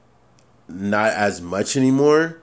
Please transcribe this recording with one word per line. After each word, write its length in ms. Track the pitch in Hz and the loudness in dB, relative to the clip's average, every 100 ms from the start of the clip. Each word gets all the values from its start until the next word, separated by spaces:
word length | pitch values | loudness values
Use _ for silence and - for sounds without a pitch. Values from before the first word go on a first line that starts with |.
| _ _ _ _ _ _ - | _ _ _ _ _ _ -18
not 440 | 90 101 104 110 | -8 -2 0 0
as 280 | 101 104 87 | 0 -2 -4
much 340 | 87 95 104 139 | -6 -4 -2 0
anymore. 640 | 131 135 147 151 165 165 | 2 4 4 4 0 -6